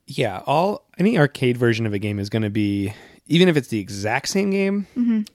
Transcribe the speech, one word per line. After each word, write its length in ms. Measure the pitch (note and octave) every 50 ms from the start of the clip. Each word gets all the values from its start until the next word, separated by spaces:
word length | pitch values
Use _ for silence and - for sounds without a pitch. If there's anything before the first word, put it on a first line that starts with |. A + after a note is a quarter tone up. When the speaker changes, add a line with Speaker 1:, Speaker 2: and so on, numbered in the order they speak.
| _
Speaker 1:
Yeah, 360 | - - - - G#2+ F#2 - -
all, 400 | - C#3 D#3 F3 G3 G#3 - _ _ _ -
any 180 | E3+ G#3+ B3 F#3+
arcade 400 | D3 C#3 - - C#3 B2 A#2+ A#2+
version 280 | B2 A#2 A2+ A2 A2+
of 80 | A2 G2+
a 60 | G2+
game 200 | G2+ G#2 G#2 G2+
is 100 | G2 G2+
gonna 200 | - A2+ A2 G#2+
be, 440 | G2+ A2 G#2 G2+ G2+ G2+ G2 G2 G2+ - - - - _ _ -
even 200 | C#3+ E3+ F3+ F#3
if 80 | E3 D3
it's 120 | A#2+ -
the 100 | A#2+ G#2+
exact 480 | F#2+ F#2+ G2 G2+ G2 G#2 A#2 C3+ - -
same 220 | - G3 G3 G3+
game, 340 | F#3+ G3 G3 G3 G3 G#3 G3 - - B3+
Speaker 2:
Mm-hmm. 240 | A#3+ A#3 A3+ A3 G#3+ - -